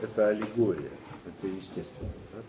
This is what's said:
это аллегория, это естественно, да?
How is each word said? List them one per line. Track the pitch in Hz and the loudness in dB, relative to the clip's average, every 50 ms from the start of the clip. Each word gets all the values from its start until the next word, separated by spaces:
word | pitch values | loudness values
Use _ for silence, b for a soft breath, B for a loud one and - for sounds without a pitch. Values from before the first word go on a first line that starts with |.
это | 110 104 - 113 107 107 | -6 0 4 6 6 6
аллегория, | 107 107 107 104 - 120 113 101 85 76 69 - - - - - - - - | 6 4 2 0 4 4 6 6 4 2 -2 -6 -10 -12 -14 -14 -14 -14 -12
это | 90 85 - - 95 95 | -14 -8 -6 -4 -4 -4
естественно, | 95 - - - 92 - - - - - 101 - - - - - | -4 -8 -8 -8 -8 -8 -8 -8 -8 -6 -6 -6 -8 -12 -14 -12
да? | 110 113 | -12 -12